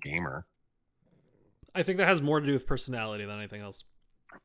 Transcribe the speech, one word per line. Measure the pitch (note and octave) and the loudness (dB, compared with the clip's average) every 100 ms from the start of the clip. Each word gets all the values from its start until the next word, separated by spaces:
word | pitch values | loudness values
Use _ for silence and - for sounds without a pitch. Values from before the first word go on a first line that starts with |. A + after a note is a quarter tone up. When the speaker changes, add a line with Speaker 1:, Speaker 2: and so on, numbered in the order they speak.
Speaker 1:
gamer. | C#2 E2 D#2+ C#2 - _ _ _ _ _ _ _ _ _ _ _ - F#3 | -6 -4 -4 -6 -12 _ _ _ _ _ _ _ _ _ _ _ -6 -2
Speaker 2:
I | |
think | F3+ F#3 | 0 4
that | F#3 | 4
has | F3 | 4
more | C#3+ D3+ | 4 4
to | C#3+ | 4
do | |
with | C3+ - | 2 2
personality | C3 - A#2+ A2 G#2+ G2+ | 0 -2 -4 -4 -4 -6
than | G#2 | -8
anything | G#2 G#2 | -8 -10
else. | G2+ G2 - _ _ _ _ - | -10 -10 -12 _ _ _ _ -20